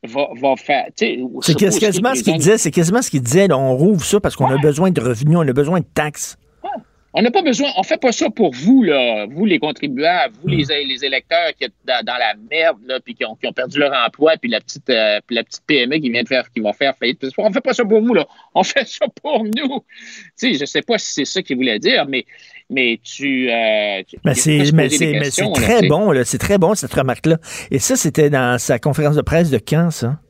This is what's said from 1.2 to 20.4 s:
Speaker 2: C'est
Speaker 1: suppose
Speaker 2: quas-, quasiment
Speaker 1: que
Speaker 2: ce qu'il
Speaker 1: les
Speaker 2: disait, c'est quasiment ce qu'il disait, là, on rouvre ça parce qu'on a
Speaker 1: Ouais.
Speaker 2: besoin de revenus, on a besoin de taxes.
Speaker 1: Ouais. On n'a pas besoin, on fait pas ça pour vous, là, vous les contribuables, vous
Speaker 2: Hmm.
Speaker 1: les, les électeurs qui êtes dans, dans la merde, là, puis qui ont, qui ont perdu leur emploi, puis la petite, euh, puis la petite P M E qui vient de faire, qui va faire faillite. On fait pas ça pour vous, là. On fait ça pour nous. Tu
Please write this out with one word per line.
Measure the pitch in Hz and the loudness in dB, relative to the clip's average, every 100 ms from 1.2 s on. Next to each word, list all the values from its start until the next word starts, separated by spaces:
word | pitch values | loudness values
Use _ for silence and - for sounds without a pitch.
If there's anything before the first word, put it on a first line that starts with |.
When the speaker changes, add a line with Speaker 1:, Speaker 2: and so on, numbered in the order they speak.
| 127 127 | -8 -6
Speaker 2:
C'est | 127 151 | 0 2
Speaker 1:
suppose | 196 196 | 2 2
Speaker 2:
quas-, | 214 | 0
quasiment | 180 233 | 0 -2
Speaker 1:
que | 262 | 0
Speaker 2:
ce | |
qu'il | 208 | 0
Speaker 1:
les | 160 | 2
Speaker 2:
disait, | 139 220 | 2 2
c'est | 170 | 2
quasiment | 180 165 220 | 0 2 0
ce | 254 | 0
qu'il | 147 | -2
disait, | 120 156 196 | 0 2 4
là, | 135 | 2
on | 135 127 | 2 2
rouvre | 170 202 | 4 2
ça | - 202 | 2 0
parce | 175 - | 0 -2
qu'on | 127 | 0
a | 135 | 2
Speaker 1:
Ouais. | |
Speaker 2:
besoin | 147 143 185 | 2 2 2
de | 165 | 2
revenus, | 120 113 147 170 | 0 0 2 2
on | 151 | 2
a | |
besoin | 123 143 180 | 0 0 0
de | 127 | -2
taxes. | - 151 147 - - _ _ | -4 -4 -4 -14 -14 _ _
Speaker 1:
Ouais. | 381 359 - _ _ - | -12 -12 -14 _ _ 0
On | |
n'a | 226 | 2
pas | 392 | 2
besoin, | 330 220 285 185 | 2 0 -2 -2
on | |
fait | 196 - | -2 0
pas | 262 | 0
ça | - 311 | 0 -4
pour | - 185 | 2 0
vous, | 123 160 262 | 2 4 6
là, | 202 143 123 107 104 | 6 2 2 0 -4
vous | 143 214 | -2 0
les | 160 | 2
contribuables, | 151 - 143 127 156 180 143 107 | 0 -4 -6 -2 0 2 -2 -4
vous | 151 | -4
Speaker 2:
Hmm. | 143 143 | -2 0
Speaker 1:
les, | 147 | -2
les | 139 131 | -4 -6
électeurs | 139 135 _ 165 170 - | -4 -4 _ 0 0 -4
qui | |
êtes | 127 _ - | -10 _ -4
dans, | 123 | -4
dans | 110 123 | -2 -2
la | 113 107 110 | -2 -4 -6
merde, | 156 165 123 123 | 0 0 0 -6
là, | 131 | -8
puis | - | -8
qui | 117 | -8
ont, | 117 113 | -8 -6
qui | 127 | -8
ont | |
perdu | - 127 - | -6 -6 -2
leur | 143 135 117 | 0 0 -2
emploi, | - 151 160 | 2 2 2
puis | 120 | -2
la | 107 | -6
petite, | - - - | -6 -16 -2
euh, | 120 110 104 - | 0 2 0 -2
puis | 117 | -6
la | |
petite | 113 - - | -6 -12 -2
P | 151 | 0
M | 123 | 0
E | 156 | -2
qui | 143 | -2
vient | 120 | -2
de | 117 | -2
faire, | 131 120 | -2 -2
qui | - | -4
va | 107 | -4
faire | - 139 - | -2 -2 -2
faillite. | 120 - 131 - | -4 -4 -8 -2
On | 208 | -2
fait | 196 | 0
pas | - | -4
ça | 240 | -2
pour | 226 220 | 2 2
vous, | 226 | 2
là. | 214 143 _ _ | 0 -2 _ _
On | - | -2
fait | 190 - 247 | 0 -2 -4
ça | - 269 - | -4 -6 -4
pour | 285 269 | -4 -2
nous. | 214 226 285 262 _ - - - - | -2 -4 -4 -6 _ -20 -20 -20 -20
Tu | _ | _